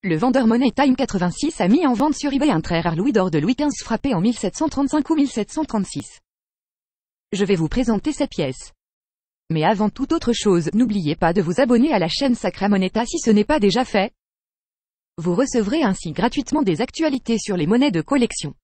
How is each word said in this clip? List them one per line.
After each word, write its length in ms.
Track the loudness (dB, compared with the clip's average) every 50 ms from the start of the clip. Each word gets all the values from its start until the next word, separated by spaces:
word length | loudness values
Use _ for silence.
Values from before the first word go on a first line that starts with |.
| -2
Le 140 | -2 -2
vendeur 300 | 0 0 2 2 4 4
Money 240 | 4 2 4 2 0
Time 240 | 2 2 2 2 2
quatre-vingt-six 680 | 0 0 -2 -2 -2 -2 -2 -2 -2 -4 -4 -2 0
a 80 | 2 2
mis 180 | 4 4 4
en 60 | 2 0
vente 220 | 2 0 0 0
sur 180 | -2 -4 -2 -2
eBay 180 | 2 2 2
un 100 | 2 0
très 200 | 0 0 -2 0
rare 160 | 0 -2 -2
louis 160 | 0 -2 0 2
d'or 180 | 2 0 2
de 80 | 0 0
Louis 180 | 0 0 0
quinze 220 | 0 0 -2 -2 -4 -6
frappé 320 | -6 -6 -2 -2 -2 -2
en 60 | 0
mille 160 | 0 0 -2
sept 200 | -2 -4 -6 -4
cent 120 | -2 -4 -4
trente-cinq 420 | -2 -2 -2 0 0 -2 0 0
ou 40 | 0
mille 140 | 0 0 -2
sept 220 | -2 -4 -6 -6
cent 140 | -4 -6 -6
trente-six. 560 | -2 -2 -4 -4 -4 -8 -10 -10 -12 -18 -20 _ _ _ _ _ _ _ _ _ _ _ _ _ _ _ _ _ _ _ _ _ _ -4
Je 120 | -2 0
vais 120 | 0 2
vous 120 | 0 0 0
présenter 440 | 0 -2 0 0 0 -2 -2 -4 -4
cette 180 | -4 -4 -4
pièce. 420 | -2 -4 -4 -4 -4 -8 -14 -20 _ _ _ _ _ _ _ _ _ _ _ _ _ _ _ _
Mais 140 | -2 0 2
avant 260 | 2 2 2 0 -2
toute 220 | -2 -4 -4 -2 -2
autre 200 | -2 0 -2 -2
chose, 380 | 0 2 2 2 2 0 0 0
n'oubliez 420 | 0 0 0 0 -2 -2 -2 -2
pas 160 | 0 0 0 2
de 100 | 0 0
vous 180 | 0 0 0
abonner 320 | 2 4 4 4 4 2 2
à 60 | 0
la 100 | 0 0
chaîne 260 | -2 -2 0 0 0
Sacra 340 | 0 -2 -6 -4 -2 0 2
Moneta 360 | 2 2 0 0 -2 -2 -4
si 120 | -2 -4 -2
ce 120 | 2 4
n'est 140 | 4 4 4
pas 160 | 2 2 2
déjà 240 | 2 2 2 2 -2
fait. 280 | 0 0 0 0 0 _ _ _ _ _ _ _ _ _ _ _ _ _ _ _ _ _ _ _ _ _
Vous 180 | -6 -4 -2 0
recevrez 480 | 0 0 0 2 0 0 0 0 2 2
ainsi 300 | 0 0 -2 -6 -8 -4
gratuitement 500 | 0 0 0 0 -2 -4 0 0 2 2
des 180 | 2 2 0
actualités 580 | -2 -6 -2 -2 -2 0 0 -2 -2 -2 -2 -2
sur 180 | -2 -2 -2
les 100 | -2 0
monnaies 240 | 2 4 4 4 2
de 120 | 2 -2 -2
collection. 520 | 0 2 2 2 0 -2 -8 -10 -12 -14 _